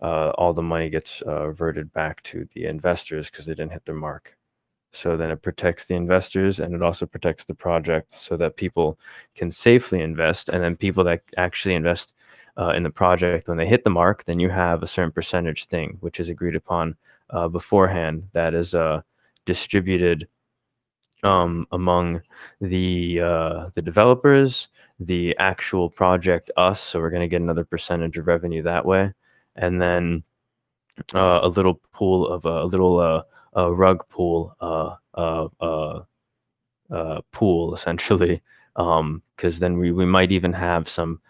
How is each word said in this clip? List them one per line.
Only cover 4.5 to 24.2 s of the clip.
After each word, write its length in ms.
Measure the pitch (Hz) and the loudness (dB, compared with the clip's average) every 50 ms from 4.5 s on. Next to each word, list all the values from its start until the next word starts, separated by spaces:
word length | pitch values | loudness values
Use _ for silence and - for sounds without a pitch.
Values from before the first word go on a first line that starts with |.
| _ _ _ _ _ _ _ _ | _ _ _ _ _ _ _ _
So 220 | - - - 87 85 | -16 -6 -4 -2 -2
then 160 | 80 82 80 | 0 -2 -4
it 120 | 80 78 | -6 -6
protects 420 | - 92 - - - 90 82 - - | -6 -8 -6 -2 -2 -2 -2 -2 -4
the 100 | - 90 | -6 -4
investors, 640 | 87 87 85 92 92 92 - - 98 95 98 95 80 | -2 0 2 2 2 0 0 -2 0 0 0 0 -2
and 160 | 78 87 87 | -4 -6 -2
it 80 | 85 | -2
also 220 | 87 85 85 - 90 | 0 0 -2 -2 -6
protects 400 | 82 - - - 87 78 - - | -10 -8 -4 -4 -4 -4 -4 -8
the 100 | - 80 | -14 -12
project 580 | - - 87 85 82 76 82 82 80 - _ | -6 -4 -2 -2 0 0 0 -2 -2 -4 _
so 220 | - - - - 90 82 | -14 -16 -10 -6 -4 -2
that 180 | 85 78 - | -2 -4 -4
people 420 | - - 90 - 85 82 76 - - _ - - - - _ _ | -4 -6 -4 0 0 0 0 -2 -6 _ -20 -20 -20 -20 _ _
can 160 | - - 87 | -8 -8 -8
safely 500 | 82 - - 117 120 120 - - 95 90 | -6 2 6 6 6 6 6 2 -2 -2
invest. 480 | 80 80 80 80 82 80 95 - - - | -2 -2 -2 0 0 0 0 0 -4 -4
And 140 | - 90 | -2 -2
then 120 | 87 85 87 | 0 -2 -2
people 300 | - - 95 90 95 90 | -2 -2 0 0 2 2
that 160 | 87 85 82 - _ - | 2 0 -2 -4 _ -4
actually 380 | - 90 87 - - - 98 92 | -2 -2 -2 -2 -4 -2 -2 0
invest, 400 | 82 78 85 87 87 - - _ _ _ _ _ - _ _ _ | 0 2 0 0 -2 -4 -12 _ _ _ _ _ -20 _ _ _
uh, 140 | - 90 85 73 | -4 -2 0 0
in 80 | - | 0
the 80 | 87 78 | -2 -4
project, 560 | - - 95 90 90 85 90 90 87 82 - - | -2 2 2 4 4 4 2 0 0 -2 -4 -4
when 100 | 85 82 | -4 -2
they 80 | 82 | 2
hit 180 | 90 113 123 - | 2 2 2 2
the 60 | 107 | 2
mark, 340 | 90 85 87 92 104 - - | 2 4 4 2 2 0 -4
then 160 | - 85 87 | -4 -2 0
you 80 | 87 92 | 0 0
have 340 | 92 92 90 87 85 80 | 0 0 0 0 0 -2
a 40 | 90 | -4
certain 260 | - - - 90 80 | -4 -4 -2 -2 -2
percentage 540 | 76 - 82 - - 90 85 82 76 - - | -2 -6 -6 -4 -4 -4 -2 -4 -6 -8 -8
thing, 320 | - - 85 78 - - 92 | -6 -6 -6 -6 -6 -10 -10
which 180 | 87 85 - - | -12 -10 -8 -8
is 120 | 85 85 | -8 -8
agreed 260 | 85 - 90 85 82 | -8 -6 -4 -4 -4
upon, 400 | 80 - - 87 85 82 82 78 - _ _ _ _ _ - | -4 -4 -4 -2 -2 -2 -2 -6 -10 _ _ _ _ _ -8
uh, 180 | - 85 85 | -6 -4 -4
beforehand. 800 | 85 85 87 - - 107 101 95 92 95 87 82 80 78 80 92 98 | -2 -4 -6 -2 2 4 4 6 4 4 0 -2 -2 -4 -6 -8 -6
That 220 | - 87 85 82 80 | -2 -2 0 0 0
is, 200 | 85 85 85 - | -2 -2 -2 0
uh, 280 | 85 82 80 78 78 - _ _ _ _ _ _ _ _ | 0 0 0 -2 -4 -6 _ _ _ _ _ _ _ _
distributed, 840 | - 90 - - - - 101 90 95 95 85 90 87 85 76 85 - _ _ _ _ _ _ _ _ _ _ _ _ _ _ _ _ _ _ - | -4 -4 -4 -4 -2 0 0 2 2 0 2 2 2 0 0 -4 -10 _ _ _ _ _ _ _ _ _ _ _ _ _ _ _ _ _ _ 2
um, 420 | 101 95 92 87 87 85 85 - - | 2 4 4 2 2 -2 -4 -6 -4
among 500 | - 90 90 90 87 87 87 87 85 85 - _ _ - - - _ - | -4 -2 2 2 2 2 2 0 -2 -6 -8 _ _ -20 -20 -20 _ -8
the, 580 | 101 92 92 92 90 90 90 90 85 87 85 85 | -6 -2 -2 0 0 0 0 -2 -2 -2 -2 0
uh, 500 | 85 87 85 82 82 80 80 80 82 87 - | 0 0 0 0 0 -2 -4 -6 -10 -10 -8
the 80 | - | -8
developers, 840 | 80 87 82 104 110 123 127 127 | -8 0 4 6 8 8 6 6